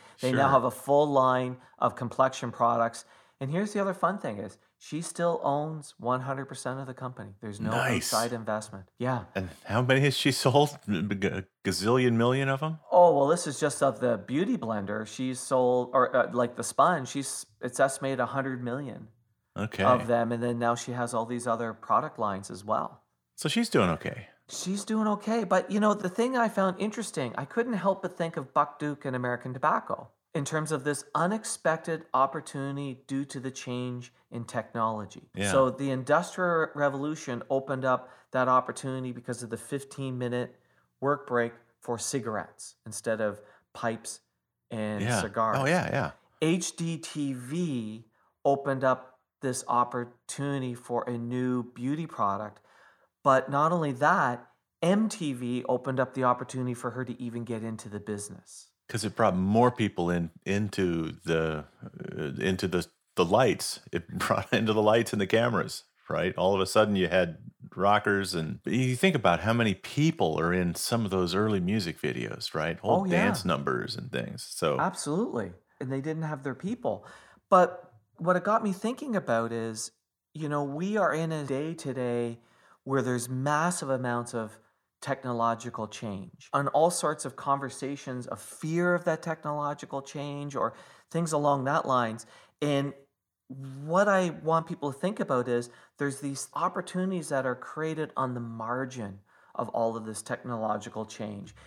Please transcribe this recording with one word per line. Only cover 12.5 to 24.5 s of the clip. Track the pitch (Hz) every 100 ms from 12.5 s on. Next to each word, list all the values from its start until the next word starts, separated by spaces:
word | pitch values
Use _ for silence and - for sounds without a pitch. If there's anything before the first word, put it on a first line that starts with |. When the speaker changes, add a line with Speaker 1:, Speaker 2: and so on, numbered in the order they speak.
| 135
Speaker 2:
'em? | 156 156 -
Speaker 1:
Oh, | 180 175
well, | 143 139
this | 175
is | 160 135
just | 151 -
of | 139 -
the | 123 110
beauty | 95 139 196 220
blender. | 113 104 98 107
She's | 107 - 131 123
sold, | - 131 127 123 123
or, | 127 123
uh, | 127 120
like, | 120 120
the | -
sponge, | 117 - 156 170 127
she's, | 139 135 - - -
it's | 123 -
estimated | 135 - 135 127
a |
hundred | 117 139 131 123
million | 123 131 139 - 110 _ _ _ _
Speaker 2:
Okay. | - 107 -
Speaker 1:
of | - 123 110
them, | 117 117
and | 117
then | 120 120
now | 117
she | 117 -
has | 123 120
all | 120 113
these | 120
other | 120 113 113
product | 104 - 113 151 -
lines | 107 95 98
as | 95
well. | 101 120 - - _ _ _
Speaker 2:
So | - 156
she's | 226 233
doing | - 92
okay. | 80 - - - _
Speaker 1:
She's | -